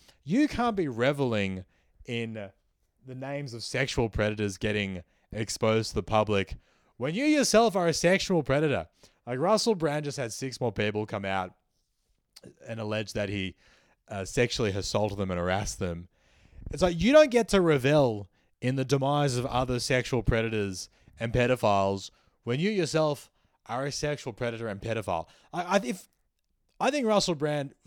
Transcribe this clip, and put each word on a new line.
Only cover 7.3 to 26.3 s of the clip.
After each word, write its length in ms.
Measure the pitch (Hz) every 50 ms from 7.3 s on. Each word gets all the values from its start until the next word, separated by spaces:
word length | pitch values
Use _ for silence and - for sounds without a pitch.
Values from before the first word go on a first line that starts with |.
| 302 294 254 - - 214 233 226 180
are 140 | 202 175 170
a 60 | 151
sexual 480 | - - 170 190 185 - - 190 170 143
predator." 460 | - 135 147 156 151 131 95 80 - _ _ _ - _ _ -
Like, 120 | 120 123 127
Russell 360 | 147 185 220 208 - 233 220
Brand 300 | 180 156 151 143 151 147
just 140 | 143 135 -
had 140 | 131 113 104
six 260 | - 135 135 120 -
more 100 | 131 117
people 360 | 104 - 107 107 104 104 107
come 180 | 107 - 104 98
out 300 | 98 95 95 92 92 - _ _ _ _ _ _ _ _ _ _ _ _ _ _ _ _ - - - - _ -
and 120 | - 117 113
allege 340 | 110 107 107 107 110 101 -
that 140 | 110 104 98
he, 280 | 104 101 95 92 90 _ _ _ _ _ _ _ _ _ _ -
uh, 160 | 110 98 95
sexually 460 | - - 135 123 117 - - 120 104
assaulted 480 | 95 101 92 - - 110 104 107 98 98
them 140 | 101 95 90
and 80 | 87
harassed 400 | 87 90 92 98 104 - - -
them. 260 | 101 90 85 85 87 - _ _ _ _ _ _ _ - - - - -
It's 100 | - 147
like, 200 | 180 180 175 170
you 120 | 170 220 277
don't 200 | 311 311 285 226
get 160 | 240 226 -
to 120 | - 196
revel 680 | 180 165 151 139 120 135 147 156 139 123 110 104 98 - _ _ _ _ _ -
in 160 | - 127 131
the 80 | 135 131
demise 500 | 123 139 139 135 135 143 143 143 143 123
of 100 | 123 120
other 340 | 135 120 123 131 127 127 120
sexual 420 | - - 135 127 120 - - 120 110
predators 640 | - 123 113 113 113 110 110 101 98 95 90 - - _ _ _ - - -
and 140 | 117 120 113
pedophiles 800 | 127 123 120 127 123 - 110 101 98 98 98 98 98 - - _ _ _ _ _ _ -
when 160 | 120 120 139
you 100 | 165 208
yourself 640 | 220 196 170 139 - 160 156 151 147 - - - _ _ _ _ _ _ _
are 180 | - 113 123 135
a 60 | 147
sexual 420 | 135 - - 147 147 143 - 131 113
predator 360 | - 127 117 113 110 117 113
and 120 | 101 98
pedophile. 460 | - 113 113 113 104 - 90 82 80 - - _ _ _ -
I, 240 | 165 175 175 190
I, 40 | 202 202
if, 260 | 247 214 - - _ _ _ _ _